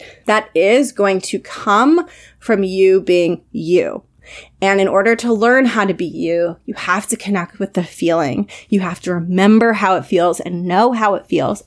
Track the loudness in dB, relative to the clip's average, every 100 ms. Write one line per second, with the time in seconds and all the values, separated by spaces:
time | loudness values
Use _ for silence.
0 | -20 -10 -2 -2 -2 0 2 2 0 0
1 | 0 0 -4 -8 -10 -8 0 2 4 2
2 | 0 -10 -20 _ -4 -2 0 2 4 4
3 | 2 2 2 -2 _ -8 0 0 0 -6
4 | -14 _ -20 -20 -20 -4 0 2 2 2
5 | 2 0 0 0 2 4 2 0 -2 -2
6 | -6 -6 -4 -2 -2 -4 -14 -8 -4 -2
7 | -2 -6 -4 -4 -4 -8 -6 -4 -6 -4
8 | -2 0 0 -4 -6 -10 -4 -2 -2 -6
9 | -6 -6 -2 2 4 4 4 0 0 0
10 | 0 0 0 0 -6 -6 -2 2 2 2
11 | 0 -2 -2 -2 -2 -4